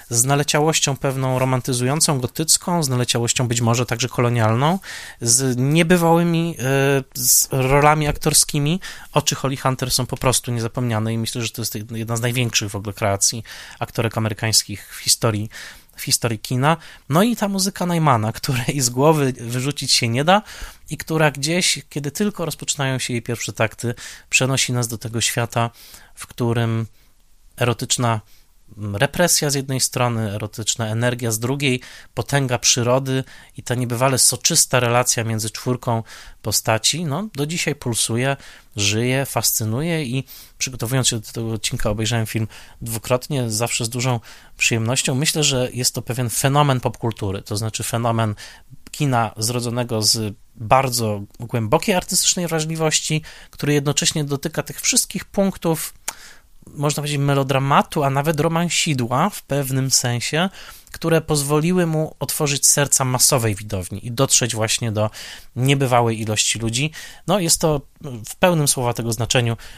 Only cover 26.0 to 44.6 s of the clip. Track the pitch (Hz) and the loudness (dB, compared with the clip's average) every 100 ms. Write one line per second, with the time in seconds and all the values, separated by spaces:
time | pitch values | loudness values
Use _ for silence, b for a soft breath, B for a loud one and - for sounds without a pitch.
26 | B - - - 117 117 117 113 113 b | B -18 -12 -2 0 2 2 0 -4 b
27 | b b _ _ - - 123 117 127 - | b b _ _ -12 -2 0 0 -2 0
28 | 120 110 - b b _ - 101 104 101 | 0 0 -4 b b _ -20 -10 -6 0
29 | 143 - 170 - 147 139 135 131 - - | 0 2 2 2 0 -2 -2 -2 -2 0
30 | 123 113 110 104 107 - 107 - 110 113 | 0 0 -2 -4 -8 -6 -4 -2 -2 0
31 | 123 123 120 110 120 143 143 123 B B | 0 0 -2 -2 -2 0 0 0 B B
32 | B - - 139 131 120 - - 120 131 | B -6 -2 0 0 0 2 2 4 2
33 | 135 131 131 B B - - 123 123 117 | 2 -2 -4 B B -12 -6 -4 -2 0
34 | 131 135 - - - 165 - 127 120 120 | 2 4 2 2 2 2 4 4 4 4
35 | 127 - 113 113 110 - 127 123 - 113 | 2 0 0 -2 -4 -4 -4 -2 0 -2
36 | 110 B B B 117 - - 110 - 147 | -4 B B B -4 -2 2 2 2 -2
37 | 170 143 214 131 147 170 - 139 127 113 | -2 -4 -4 -4 -4 -2 -2 -2 -2 -2
38 | - 117 135 135 B B B - 101 107 | 0 0 0 -2 B B B -2 0 2
39 | 123 131 139 120 - - 110 117 165 160 | 0 0 -2 -2 0 0 -2 -2 -2 -2
40 | 127 131 - B B B - 123 113 131 | -2 -4 -6 B B B -8 -6 -2 0
41 | 120 113 - - 113 110 - 123 113 104 | 0 -2 -6 -8 -6 -4 -4 -2 0 0
42 | 110 117 110 110 110 B B B 117 113 | 0 0 0 -2 -4 B B B -8 -6
43 | - 123 - 143 120 107 117 - 113 123 | 0 0 0 -4 -2 -2 -2 -2 -4 -2
44 | 127 120 B B B B | -2 -2 B B B B